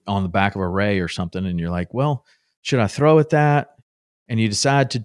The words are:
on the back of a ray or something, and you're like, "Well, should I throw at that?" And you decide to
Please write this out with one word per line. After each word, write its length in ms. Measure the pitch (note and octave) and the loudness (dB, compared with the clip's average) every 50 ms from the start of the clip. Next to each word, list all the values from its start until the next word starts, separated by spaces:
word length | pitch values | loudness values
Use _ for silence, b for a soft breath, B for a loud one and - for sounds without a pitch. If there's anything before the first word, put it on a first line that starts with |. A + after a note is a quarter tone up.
| - | -6
on 160 | G2+ G2 G2 | -4 -4 -2
the 60 | F#2+ F2 | -2 -2
back 260 | F2 G2 G2 G2+ - | 0 0 0 0 -2
of 60 | G2 | -4
a 80 | F#2+ F2 | -4 -4
ray 320 | F2+ G2 G2+ G#2 G2+ F#2+ | -2 -2 0 0 0 0
or 80 | F2 E2 | -2 -4
something, 360 | - - F2 E2+ - F#2 F#2+ | -4 -6 -8 -6 -6 -6 -6
and 140 | F#2 F2+ E2+ | -4 -4 -4
you're 120 | E2 E2+ | -4 -4
like, 220 | F2 F2 F2 - | -4 -4 -6 -6
"Well, 320 | - B2 C#3 D3+ C#3+ B2+ _ _ _ _ _ _ _ _ | -4 -2 -2 -2 -2 -4 _ _ _ _ _ _ _ _
should 160 | - - C#3+ B2 | -6 -2 0 0
I 60 | G#2+ | 0
throw 320 | F#2+ - - D3 D#3 D#3 D#3 | 0 0 2 4 4 6 4
at 120 | D3+ D#3 | 4 4
that?" 380 | D#3 D3 D3+ D3 D3 D3 - - _ _ _ _ _ _ _ _ _ _ _ - | 2 2 4 4 2 2 0 -4 _ _ _ _ _ _ _ _ _ _ _ -4
And 120 | A#2+ A2+ | -2 0
you 80 | A2+ G#2+ | 0 0
decide 420 | G2+ - - C#3 C#3 C#3+ C3+ A#2 | 0 0 0 2 2 2 2 0
to 80 | - A#2 | -2 -8